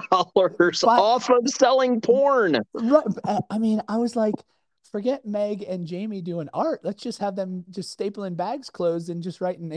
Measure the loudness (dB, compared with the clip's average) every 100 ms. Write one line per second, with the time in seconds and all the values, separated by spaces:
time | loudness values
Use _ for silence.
0 | 2 0 2 2 4 4 2 4 4 6
1 | 6 4 4 4 2 4 4 6 4 2
2 | 2 4 4 4 4 2 -2 -4 2 2
3 | 2 -4 -2 -4 -2 -2 0 0 -2 -2
4 | -2 0 -2 -2 _ _ _ _ _ -6
5 | -4 -4 -4 -4 -4 -6 -6 -8 -8 -8
6 | -8 -8 -8 -8 -6 -4 -4 -4 -6 -8
7 | -8 -6 -6 -6 -6 -8 -10 -12 -10 -8
8 | -8 -6 -8 -6 -6 -6 -10 -4 -2 -2
9 | -4 -8 -8 -6 -6 -6 -8